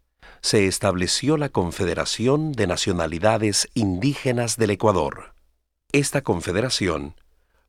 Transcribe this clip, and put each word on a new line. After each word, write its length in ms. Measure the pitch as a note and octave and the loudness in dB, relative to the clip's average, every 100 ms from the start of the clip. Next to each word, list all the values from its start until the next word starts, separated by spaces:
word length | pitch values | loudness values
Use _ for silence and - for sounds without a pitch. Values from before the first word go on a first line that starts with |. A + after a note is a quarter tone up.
| _ _ - - | _ _ -20 -8
se 260 | - A2 F#2+ | 0 2 2
estableció 680 | - G2+ F2+ F2+ - B2+ D#3 | 2 0 0 0 0 0 0
la 100 | C#3 | 0
Confederación 1040 | A2 F2 - F2+ E2 D2 - B2 D3+ D#3 | -2 -2 0 -2 -2 -2 -2 2 2 0
de 160 | A#2+ F#2 | 0 0
Nacionalidades 1000 | E2 G#2+ F2+ E2 E2 G#2+ A2 G#2+ G2+ - | 0 0 0 -2 0 2 2 0 0 -2
Indígenas 840 | B2 G2+ F2+ C3+ C#3 C3+ A#2+ A#2 - | 0 0 0 -2 -2 -2 -2 -2 0
del 120 | A2 | 0
Ecuador. 640 | G2 A2 F#2 C#2+ - - - _ _ _ _ _ | 2 2 2 0 -4 -16 -20 _ _ _ _ _
Esta 320 | C#3 C#3 C#3+ | 0 0 -2
confederación 920 | - F2 F#2+ F#2 B2 - F#2+ D2+ C#2+ - _ _ _ _ | 0 -2 0 -2 -2 0 -2 -2 -6 -14 _ _ _ _